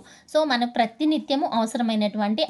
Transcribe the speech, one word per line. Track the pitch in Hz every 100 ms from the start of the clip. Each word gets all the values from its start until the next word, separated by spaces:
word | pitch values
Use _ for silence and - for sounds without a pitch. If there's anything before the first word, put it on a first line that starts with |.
| - - -
so | 311
మన | 311 240
ప్రతి | 240 247 226 - 311
నిత్యము | 311 - 277 349
అవసరమైనటువంటి | 233 226 233 233 214 214 208 208 220 320